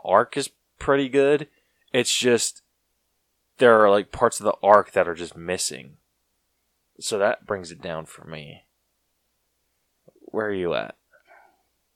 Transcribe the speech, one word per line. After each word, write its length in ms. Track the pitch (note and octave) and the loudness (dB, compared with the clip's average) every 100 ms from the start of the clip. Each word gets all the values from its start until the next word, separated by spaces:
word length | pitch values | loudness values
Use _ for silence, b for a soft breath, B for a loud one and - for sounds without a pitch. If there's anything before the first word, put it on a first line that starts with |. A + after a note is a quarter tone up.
| - | 2
arc 320 | G2 A#2+ C#3+ | 2 2 -4
is 140 | C3+ _ _ - | -8 _ _ -8
pretty 320 | - C#3 C3 | -2 0 0
good. 380 | C#3 C#3 D3 D3+ _ _ _ _ | 2 2 0 -4 _ _ _ _
It's 240 | B2+ A#2+ - | -2 -2 0
just, 460 | B2 A#2 - - _ _ _ _ _ _ _ _ _ - | 2 0 -2 -10 _ _ _ _ _ _ _ _ _ 2
there 240 | B2 A2 | 4 6
are, 60 | G#2+ | 4
like, 220 | G2+ G2 | 2 -2
parts 280 | - A#2 - | -2 -2 -2
of 40 | |
the 120 | G#2 - | -4 0
arc 300 | G2 G#2 - | 6 6 6
that 160 | G2 E2+ | 0 -2
are 80 | E2 | -4
just 200 | E2+ E2+ | -12 -12
missing. 640 | E2+ F2+ - C2 C2+ _ _ _ _ _ _ _ _ _ _ - | -8 -6 -8 -10 -18 _ _ _ _ _ _ _ _ _ _ -14
So 180 | - G#2+ | -6 0
that 300 | G#2 - - | 0 0 -6
brings 240 | G2+ E2+ | -8 -8
it 100 | E2 | -14
down 240 | F2+ D#2+ D#2+ | -10 -10 -12
for 180 | - D#2+ | -18 -16
me. 400 | D#2 D2 - _ _ _ _ _ _ _ _ _ _ _ _ _ _ _ _ | -16 -16 -20 _ _ _ _ _ _ _ _ _ _ _ _ _ _ _ _
Where 260 | - G#2 G#2+ | -12 -8 -6
are 60 | |
you 220 | G2 F2 C2 | -4 -4 -4
at? 200 | G#1+ - _ b b b b b _ _ _ | -6 -14 _ b b b b b _ _ _